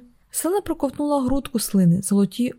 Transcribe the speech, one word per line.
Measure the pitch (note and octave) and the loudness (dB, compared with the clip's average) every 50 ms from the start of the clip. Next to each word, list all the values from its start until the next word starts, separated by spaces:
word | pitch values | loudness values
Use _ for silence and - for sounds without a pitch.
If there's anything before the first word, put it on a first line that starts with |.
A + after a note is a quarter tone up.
| - - _ _ _ _ | -4 -8 _ _ _ _
Селена | - - - D#4+ F#4+ G#4 | -8 -4 -2 0 0 -2
проковтнула | - - D#4 - D4 C4 - - D4 D4 D4 C#4 B3+ | -2 -2 -4 -2 -2 -4 -2 -2 -2 0 0 0 0
грудку | B3+ C4+ C#4 - - - G#3+ | 0 0 -2 -2 -2 -4 -4
слини, | - - - F#3+ F#3 E3+ E3+ F#3+ | -4 0 2 4 4 4 4 2
золоті | G3 - G3+ G3+ G3+ G3 - - A#3+ B3+ - | 2 0 2 2 2 0 0 -2 -4 -4 -4